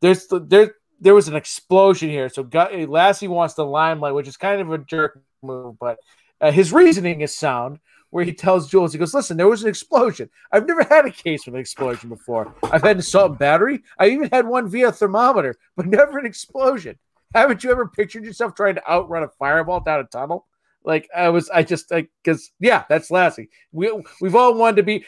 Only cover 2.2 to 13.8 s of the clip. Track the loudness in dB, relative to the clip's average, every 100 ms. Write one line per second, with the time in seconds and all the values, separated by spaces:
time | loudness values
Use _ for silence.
2.2 | -6 -8 -4 -2 -2 -4 -2 2 2 2
3.2 | -4 -4 -4 -4 -4 -2 -2 -2 -6 -6
4.2 | -8 -6 -4 -4 -4 -8 -6 -4 -4 -8
5.2 | _ _ -14 -12 -14 -10 -8 -8 _ _
6.2 | _ -2 2 2 4 6 6 4 -2 -4
7.2 | -8 -4 -4 -4 -6 -10 _ _ _ -6
8.2 | -6 -4 0 0 2 2 2 -2 -4 -2
9.2 | -4 2 2 2 -2 -6 0 2 2 -2
10.2 | -12 _ _ 0 0 0 4 4 4 -2
11.2 | -8 -8 -8 -12 -10 -6 -6 -6 -12 -16
12.2 | -6 -6 -6 -8 -2 2 2 0 0 2
13.2 | 2 0 0 2 0 -4